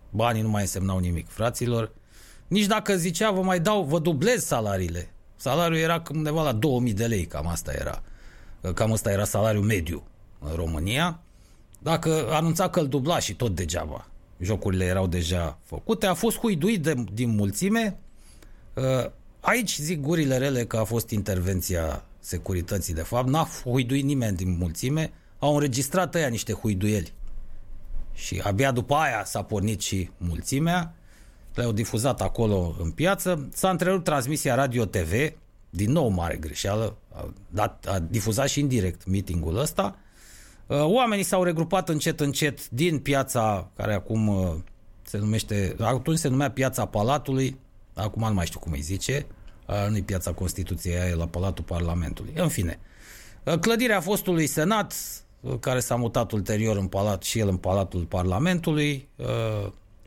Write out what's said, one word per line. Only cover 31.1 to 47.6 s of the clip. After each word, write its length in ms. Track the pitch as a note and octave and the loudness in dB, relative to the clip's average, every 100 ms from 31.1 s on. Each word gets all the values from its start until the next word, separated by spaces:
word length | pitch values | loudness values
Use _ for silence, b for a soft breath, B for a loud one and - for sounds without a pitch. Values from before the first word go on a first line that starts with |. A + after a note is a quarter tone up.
| b b b b | b b b b
Le-au 180 | - A#2+ | -2 0
difuzat 500 | G#2+ A2+ A2 C3 - | 0 0 0 0 0
acolo 540 | F#2+ - A2 G2 E2+ E2 | 0 2 4 4 2 -2
în 120 | E2 | -4
piață. 580 | E2 E3 G3 F#3 E3 C3+ | 0 0 0 0 -2 -4
S-a 160 | - F#3+ | 0 0
întrerupt 340 | F3 F3+ F#3+ | 2 2 2
transmisia 520 | D#3+ C#3+ B2 D3+ C#3+ B2 | 2 0 0 0 2 4
Radio 300 | C#3 A#2+ A2 | 4 2 2
T 100 | G2 | 0
V. 180 | D#2+ G#2 D3+ - - - - | 0 2 0 -4 -20 -20 -8
Din 220 | F2 G#2 | 0 2
nou 160 | E3 B2+ | 4 4
mare 280 | F2+ E2+ D2+ | 2 0 -2
greșeală. 640 | D2+ C#2+ G2 G#2+ G#2+ - - | -6 -4 -2 0 -2 -6 -16
A 200 | D2+ D2 - - | -14 -14 -14 -8
dat, 360 | F#2+ A2+ - - | -2 -2 -2 -4
a 100 | G2 | -2
difuzat 500 | E2 A2+ G2+ A2 C3+ | 0 0 0 2 2
și 100 | - | 2
indirect 460 | C#3+ B2 F#2 - - | 2 2 0 -2 -2
meetingul 520 | G2 F#2+ E2+ E2 F#2+ | -2 0 -2 0 0
ăsta. 400 | D#3 - G2 - B B B B B B B | 0 0 -2 -2 B B B B B B B
Uh, 140 | C#3+ | 2
oamenii 420 | D#3 A#3+ A#3+ G3+ | 4 4 4 2
s-au 200 | F3+ F#3 | 2 2
regrupat 460 | F3+ E3 E3 F#3+ E3+ | 2 2 2 0 0
încet, 300 | D3+ E3 D#3+ | 0 0 0
încet 500 | C#3+ C3+ D3+ - - | 0 2 0 -2 -6
din 300 | A#2 F3 C#3+ | 0 2 2
piața 720 | B2+ C#3 C3 B2 G#2+ G2 F2+ - | 2 0 2 2 2 0 -4 -4
care 180 | G#2 | -2
acum, 340 | G2+ - A2 G#2+ | -2 0 0 2
uh, 280 | G2 F2+ D#2+ - - - - | 2 2 -2 -8 -14 -20 -20
se 160 | - G#2 | -8 -2
numește, 580 | G#2+ A2 - G#2 F#2+ - | 0 0 0 0 0 0
atunci 380 | A2 B2+ C#3+ D#3+ | 0 0 2 0
se 100 | D3 | 2
numea 240 | C3 C#3 | 2 2
Piața 340 | B2+ C3 B2 G#2 | 2 0 0 -2
Palatului, 720 | G#2 A2 D3 - C3 C3 C3 | 2 2 2 0 0 0 -4